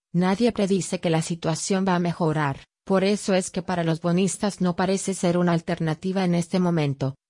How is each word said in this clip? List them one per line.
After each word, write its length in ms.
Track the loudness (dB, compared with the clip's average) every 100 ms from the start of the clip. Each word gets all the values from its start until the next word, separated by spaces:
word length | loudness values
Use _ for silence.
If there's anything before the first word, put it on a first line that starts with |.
| _
nadie 400 | 0 2 2 0
predice 480 | 2 0 0 -2 -2
que 120 | 0
la 100 | 0
situación 640 | 0 -4 -2 -2 -2 0 2
va 60 |
a 60 | 2
mejorar, 600 | 0 0 0 0 -2 -4 -12 _
por 200 | 0 2
eso 320 | 2 0 0 0
es 160 | 0
que 100 | -6
para 220 | -4 -2
los 180 | 0 0
bonistas 580 | 0 2 0 0 -4 0
no 160 | -2 0
parece 380 | 0 0 -2
ser 240 | -2 0 2
una 140 | 2
alternativa 720 | 2 -2 -4 -2 -4 -4 -2 0
en 80 |
este 260 | 0 0 0
momento", 540 | 2 2 0 -2 -4 -6